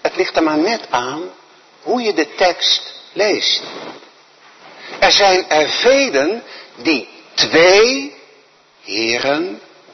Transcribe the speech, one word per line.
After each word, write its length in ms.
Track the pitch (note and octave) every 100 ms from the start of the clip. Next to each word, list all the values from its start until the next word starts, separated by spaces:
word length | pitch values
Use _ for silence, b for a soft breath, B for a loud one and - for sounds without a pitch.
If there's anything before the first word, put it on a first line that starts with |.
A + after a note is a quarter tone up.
het 140 | - -
ligt 200 | F#3 -
er 60 |
maar 160 | D#3+ D3+
net 220 | F3+ A3+ -
aan 320 | B2+ B2 D3+ F3+ - _ _ _ _
hoe 200 | D3+ A#3+
je 120 | A3+
de 200 | D#3+ C#3+
tekst 600 | - F#3 E3 - - - - -
leest. 500 | E3 G#3 C#3+ - - - - - - - _ _ _ - - - - B -
Er 140 | G3
zijn 360 | E3+ G3+ F#3 E3+
er 200 | D#3 C#3+
velen 760 | - A#3 C#4 C4+ C#3 D3 A3+ - B B -
die 320 | B3 C#4 - - -
twee 800 | - - D#3+ E3 G3+ A#3 C4+ C#4+ - - _ _ _ _ _
heren 800 | - G2+ A2+ A#2+ C3+ D3 F3+ G#3+ - - -